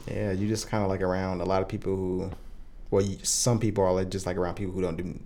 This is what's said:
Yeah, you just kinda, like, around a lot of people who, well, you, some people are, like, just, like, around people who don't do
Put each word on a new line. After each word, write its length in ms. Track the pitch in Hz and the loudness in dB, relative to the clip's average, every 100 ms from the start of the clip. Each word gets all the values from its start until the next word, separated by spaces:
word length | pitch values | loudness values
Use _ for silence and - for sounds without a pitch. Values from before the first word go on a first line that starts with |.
| - | -6
Yeah, 240 | 104 104 | -2 0
you 160 | 95 104 | 0 0
just 220 | 107 - | 0 0
kinda, 160 | 107 98 | 0 2
like, 160 | 95 | 2
around 400 | 92 92 92 92 | 2 2 0 0
a 40 | 90 | 2
lot 180 | 95 | 2
of 40 | 95 | 0
people 280 | 104 95 95 | -2 -2 -2
who, 340 | 92 92 90 87 - - - - - | 0 -2 -4 -8 -12 -14 -14 -14 2
well, 120 | 98 | 2
you, 140 | 98 95 | 4 0
some 340 | - - - 117 | -2 2 4 4
people 240 | 110 101 | 2 4
are, 100 | 95 | 4
like, 160 | 92 92 | 4 2
just, 160 | 95 92 | -2 -2
like, 100 | 92 | 0
around 160 | 90 90 | 0 -2
people 180 | 98 92 | -4 -2
who 60 | |
don't 120 | 90 82 | -2 -2
do 240 | 90 - | -4 -8